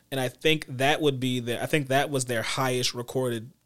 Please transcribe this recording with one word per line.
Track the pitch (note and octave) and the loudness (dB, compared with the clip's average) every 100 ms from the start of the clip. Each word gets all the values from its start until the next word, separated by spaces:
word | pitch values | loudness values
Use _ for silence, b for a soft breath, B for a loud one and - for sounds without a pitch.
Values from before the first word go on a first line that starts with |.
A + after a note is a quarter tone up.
| b | b
And | C3+ | -4
I | B2+ | -4
think | - D#3+ D#3 - | 0 2 2 0
that | B2+ C3+ D3+ | 0 2 4
would | D3+ C3 | 2 2
be | B2+ B2+ | 0 -2
the, | A#2+ A2 | -2 -4
I | C3 | 0
think | D#3 C3 | 0 2
that | C3+ D3 | 2 2
was | C3+ B2 | -2 -2
their | A#2 | -2
highest | - - C3 B2+ A#2+ | -2 -2 0 0 -2
recorded, | B2 A#2+ C3 B2+ A#2 A#2+ _ | -4 -4 -2 -2 -4 -8 _